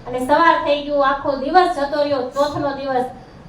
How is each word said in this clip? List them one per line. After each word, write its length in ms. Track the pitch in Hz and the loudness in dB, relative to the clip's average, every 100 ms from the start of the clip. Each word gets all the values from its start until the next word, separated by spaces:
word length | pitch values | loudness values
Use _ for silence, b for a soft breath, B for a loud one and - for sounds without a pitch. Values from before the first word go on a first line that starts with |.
| 247 | -8
અને 120 | 254 | -4
સવાર 460 | 262 294 330 320 320 | 2 4 4 4 2
થઈ 160 | 285 | -2
ગયું, 260 | 285 285 277 | 0 0 0
આખો 240 | 277 302 | 0 -2
દિવસ 460 | 269 277 359 359 285 | -4 2 4 4 0
જતો 260 | 277 302 | -2 0
રહ્યો, 180 | 285 269 | 0 -2
ચોથનો 480 | 254 277 294 302 285 | -2 -2 -2 -2 -4
દિવસ. 360 | 269 269 262 - - B B | -4 -2 -2 -2 -8 B B